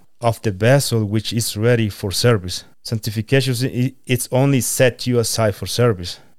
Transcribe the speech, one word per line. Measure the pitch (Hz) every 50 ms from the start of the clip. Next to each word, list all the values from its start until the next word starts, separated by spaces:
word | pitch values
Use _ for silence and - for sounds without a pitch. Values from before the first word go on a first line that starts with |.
| - - - -
of | 120 117 110 -
the | - 110
vessel | 95 92 110 120 135 143 - - 123 113 107
which | 98 104 113 - -
is | 98 117 113 - -
ready | 104 110 120 123 117 113 101
for | - - - 101
service. | 87 - - 120 117 98 87 90 - - - - - - -
Sanctification, | - 120 107 - 113 104 110 104 - 135 135 127 135 127 117 131
i-, | 123 82 120 123 135 - - -
it's | - 127 120 - -
only | 135 127 135 143 139 127
set | 110 - - - 135 123 117 - -
you | 127 120 117
aside | 110 - - - 113 107 98
for | - 98
service. | 90 - - 123 120 104 90 87 85 - - - - -